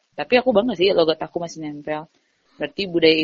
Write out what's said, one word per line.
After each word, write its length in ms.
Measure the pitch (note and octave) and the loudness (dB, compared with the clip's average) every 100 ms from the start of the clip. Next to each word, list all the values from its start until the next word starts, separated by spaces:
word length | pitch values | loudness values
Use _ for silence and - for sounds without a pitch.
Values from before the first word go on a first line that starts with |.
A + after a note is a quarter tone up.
| _ | _
tapi 240 | - D3 B3 | -12 -2 0
aku 160 | B3+ | 2
bangga 240 | G3+ B3 E3+ | 2 0 0
sih 160 | F#3+ | 2
logat 240 | F3 D#3+ D#3+ E3 | 4 2 0 -6
aku 160 | F3 | -8
masih 240 | E3+ D#3+ D3+ | -10 -10 -12
nempel. 400 | D3 D3 D3+ E3 _ _ _ _ - | -10 -8 -10 -10 _ _ _ _ -12
Berarti 240 | D3 - G3 | -10 -8 -4
budaya 320 | E3+ D#3+ D#3 | 4 4 4